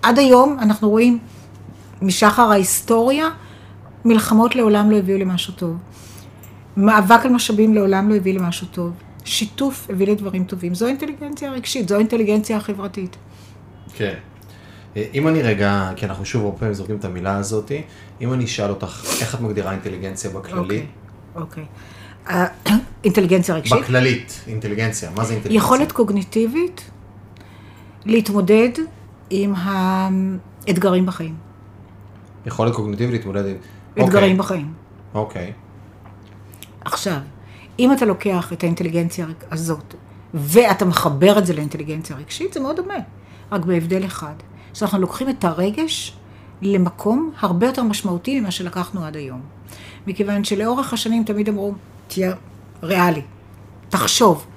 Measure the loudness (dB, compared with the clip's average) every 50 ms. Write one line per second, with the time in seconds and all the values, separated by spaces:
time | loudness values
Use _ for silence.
0 | 2 2 4 6 8 8 8 8 8 6 2 2 2 2 2 4 2 2 4 6
1 | 6 4 4 2 -2 -12 -20 -20 -20 -20 -20 -20 -20 -20 -20 -20 -20 -20 -12 -4
2 | -2 -2 2 6 6 6 8 6 6 6 6 4 4 2 0 -4 0 2 2 4
3 | 4 2 2 2 0 -2 -4 -6 -16 -20 -20 -20 -20 -20 -20 -20 -20 -20 -20 -2
4 | 2 4 4 4 4 4 4 4 4 4 2 2 4 4 4 4 4 4 4 4
5 | 2 2 0 0 0 0 -2 -2 -4 -6 -8 -6 -6 -6 -6 -6 -10 -14 -20 -20
6 | -20 -20 -20 -20 -20 -20 -20 -20 -20 -20 -20 -20 -20 -8 -2 4 4 6 6 6
7 | 8 8 6 6 8 6 4 4 2 0 2 4 6 6 6 4 4 4 4 4
8 | 4 4 2 2 2 0 -2 0 -2 -2 -4 -4 -8 -10 -8 -6 -6 -6 -6 -10
9 | -16 -20 -20 -18 -10 -6 -4 -4 -4 -4 -4 -2 -2 -2 -2 -4 -10 -6 0 0
10 | 2 2 2 0 0 -4 -2 -2 -2 -2 -4 -6 -4 -4 -2 0 0 -2 -2 -2
11 | -4 -8 -8 -8 -10 -10 -10 -8 -8 -8 -8 -8 -8 -6 -4 -4 -2 0 2 2
12 | 2 2 2 0 2 2 2 2 2 0 -2 -4 -2 -4 -8 -6 -8 -10 -8 -8
13 | -10 -10 -10 -16 -20 -20 -20 -20 -20 -20 -20 -20 -20 -20 -20 -20 -20 -20 -8 -6
14 | -6 -6 -6 -8 -14 -18 -20 -20 -20 -20 -20 -20 -20 -20 -20 -20 -20 -12 -8 -8
15 | -8 -4 -4 0 0 2 2 2 2 2 2 2 2 2 2 0 0 -2 -4 -6
16 | -6 -8 -6 -8 -8 -4 -4 -2 -2 -2 -4 -4 -4 -4 -4 -4 -6 -6 -8 -6
17 | -6 -8 -8 -6 -4 -2 -2 -2 -2 -2 -4 -4 -4 -4 -8 -8 -8 -12 -18 -20
18 | -20 -20 -14 -8 -4 -4 -2 -2 -2 -4 -4 -4 -2 -2 -2 -4 -6 -10 -12 -12
19 | -8 -6 -4 -4 -4 -6 -6 -6 -4 -4 -4 -4 -4 -4 -6 -6 -8 -10 -10 -8
20 | -10 -10 -10 -8 -10 -10 -10 -10 -12 -8 -6 -6 -4 -4 -4 -6 -6 -8 -16 -20
21 | -20 -20 -20 -20 -20 -18 -14 -14 -14 -14 -14 -16 -16 -16 -18 -20 -20 -20 -20 -20
22 | -20 -20 -20 -20 -10 -4 0 0 0 0 -2 -8 0 2 2 2 2 -2 -16 0
23 | 0 2 4 4 4 4 4 2 4 2 -2 -2 0 2 2 2 2 2 2 4
24 | 4 4 2 0 -4 -12 -18 -18 -14 -10 -10 -8 -6 -6 -4 -2 -2 -2 -2 -4
25 | -8 -8 -6 -4 -4 -2 -4 -4 -2 2 2 2 4 4 2 2 2 0 2 0
26 | 0 2 2 -2 -2 -2 0 0 0 0 0 -2 -2 -2 -4 -10 -18 -20 -20 -20
27 | -20 -20 -20 -20 -20 -20 -20 -20 -20 -20 -20 -20 -20 -20 -20 -20 -20 -20 -20 -12
28 | -2 2 2 2 2 2 0 0 4 6 6 6 6 4 0 -2 -6 -8 -8 -18
29 | -20 -20 -20 -20 -14 -6 -4 -2 0 0 -2 -2 -2 -4 -2 0 0 0 2 0
30 | 0 0 0 0 0 -2 -4 -6 -10 -14 -20 -12 -4 -2 0 2 2 2 4 4
31 | 2 0 -2 -6 -10 -10 -10 -14 -16 -20 -20 -20 -20 -20 -20 -20 -20 -20 -20 -20
32 | -20 -20 -20 -20 -20 -20 -20 -14 -12 -12 -4 -2 0 0 0 -2 -4 -6 -4 -2
33 | -2 -2 -2 -4 -6 -6 -6 -4 -4 -4 -6 -10 -12 -18 -20 -20 -20 -14 -2 0
34 | 2 4 4 4 4 4 4 2 0 -2 -4 -6 -6 -8 -12 -16 -20 -20 -20 -20
35 | -20 -8 -6 -6 -6 -4 -6 -10 -10 -10 -12 -16 -20 -20 -20 -20 -20 -20 -20 -20
36 | -20 -20 -20 -20 -20 -20 -20 -20 -20 -20 -20 -20 -20 -20 -20 -14 -10 -8 -8 -4
37 | -4 -4 -4 -4 -8 -12 -18 -20 -20 -20 -20 -20 -20 -20 -2 2 4 4 4 4
38 | 4 0 0 0 -2 -2 -2 -2 -2 -4 -6 -2 -2 -2 0 0 -2 -2 0 0
39 | -2 -2 -4 -6 -8 -8 -10 -14 -14 -10 -8 -6 -4 -4 -4 -6 -6 -16 -20 -20
40 | -20 -20 -20 -20 -20 -10 -8 -6 -4 2 4 4 6 6 2 2 2 0 2 2
41 | 0 0 0 4 4 4 6 4 2 0 -2 -4 -4 -6 -6 -8 -8 -8 -8 -10
42 | -10 -12 -12 -14 -14 -14 -10 -8 -8 -8 -6 -6 -6 -6 -6 -6 -6 -8 -8 -10
43 | -10 -12 -16 -20 -20 -20 -20 -20 -12 -6 -6 -4 -2 0 0 -2 0 -2 -2 -2
44 | -4 -4 -8 -10 -12 -12 -14 -16 -18 -20 -20 -20 -20 -20 -10 -6 -4 -2 0 0
45 | -2 -2 -4 -6 -4 -4 -4 -2 -2 -2 0 0 -2 -2 -2 -2 -4 -4 -4 -6
46 | -8 -12 -16 -18 -20 -20 -20 -20 -20 -20 -18 -6 -2 0 2 2 2 0 -2 -4
47 | -2 0 0 0 -2 -4 -6 -4 -2 0 0 2 0 0 0 0 -2 -2 -2 -2
48 | -4 -4 -4 -4 -4 -4 -4 -2 -2 -4 -6 -6 -8 -8 -6 -6 -8 -6 -6 -8
49 | -8 -8 -10 -10 -12 -12 -12 -14 -14 -16 -20 -20 -20 -20 -20 -20 -20 -20 -20 -14
50 | -10 -10 -4 -2 -2 0 0 -2 0 -2 -2 -2 0 0 0 -2 -2 -4 -4 -4
51 | -2 0 0 0 0 0 -2 -2 0 -2 -2 -2 -4 -6 -6 -8 -14 -20 -20 -20
52 | -18 -10 -4 -4 -2 -2 -4 -6 -12 -20 -20 -20 -20 -20 -20 -12 -6 -2 0 2
53 | 2 2 2 0 -6 -12 -18 -20 -20 -20 -20 -20 -20 -20 -20 -20 -16 -6 -4 -2
54 | -2 0 2 4 6 4 4 4 -2 -16 -20